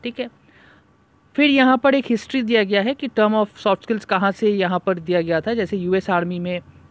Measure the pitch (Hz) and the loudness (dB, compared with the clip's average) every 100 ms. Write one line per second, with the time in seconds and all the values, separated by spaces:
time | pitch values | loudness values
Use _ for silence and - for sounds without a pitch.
0 | 240 240 - _ _ _ - _ _ _ | -12 -10 -12 _ _ _ -20 _ _ _
1 | _ _ _ - 294 277 262 254 277 269 | _ _ _ 0 2 4 4 4 4 2
2 | - 226 - 269 226 226 196 202 208 277 | 0 -4 -2 -4 0 2 2 0 0 -4
3 | 269 - 214 214 208 - 214 190 - 220 | -4 0 2 2 -2 -2 -2 -2 -2 -6
4 | - 185 196 190 220 202 185 180 202 180 | -2 0 0 0 0 0 0 -2 -2 -4
5 | 165 175 165 165 160 233 185 202 175 190 | -2 -2 0 -2 -2 -4 -4 -4 -2 -2
6 | 190 180 175 180 175 180 - - - | 0 -2 -2 -6 -6 -8 -10 -20 -14